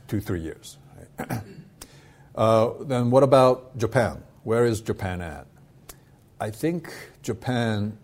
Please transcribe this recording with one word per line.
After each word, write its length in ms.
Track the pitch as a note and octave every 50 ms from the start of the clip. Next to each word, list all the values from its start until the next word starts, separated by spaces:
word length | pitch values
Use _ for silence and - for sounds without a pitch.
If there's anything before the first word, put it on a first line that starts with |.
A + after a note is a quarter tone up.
| -
two, 140 | - A#2 G#2
three 200 | G2 - G2 F2
years. 380 | E2 D#2 - - - - - - - - - - - - - -
Right? 240 | - - - A2+ G#2
<clears throat> 80 | G2+ G2 - - - _ _ - - - - - - - _ - - -
Uh, 520 | - A2+ A2 A2+ A2 A2 B2 - - -
then 260 | D#3 C3 B2 B2 A#2+
what 140 | B2 C3+ C#3+
about 520 | C3+ C#3+ C3 C3 B2+ B2+ B2+ - - -
Japan? 460 | A#2+ A2+ G#2+ - C3 A2+ F#2 C#2 - - - _ - _
Where 200 | A2 A2+ A#2 A#2+
is 160 | A#2+ A2+ G2+
Japan 400 | - - G#2 - G2 F#2+ F2+ F2
at? 280 | F2+ E2 D2 C#2 C2+ - _ _ - _ _ - - - - - _ _ _ _ _ _ _ _
I 100 | A2 G#2+
think 440 | G#2+ - - D#3+ E3+ F3 D#3 - - - - - - - -
Japan 760 | - A2 G#2+ - - B2+ A#2+ A#2+ A2+ G#2+ G#2 G2+ G#2+ A2 -